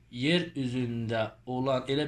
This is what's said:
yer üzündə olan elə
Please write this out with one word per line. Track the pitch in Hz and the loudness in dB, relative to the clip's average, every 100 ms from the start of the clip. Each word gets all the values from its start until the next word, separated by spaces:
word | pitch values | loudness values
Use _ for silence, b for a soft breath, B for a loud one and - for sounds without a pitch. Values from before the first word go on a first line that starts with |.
| - | -14
yer | 120 135 175 175 | -2 2 4 2
üzündə | 143 127 123 120 117 113 113 110 - - | -2 -2 0 -2 -2 0 0 -2 -6 -6
olan | 127 131 131 127 | -2 0 0 0
elə | 139 | 0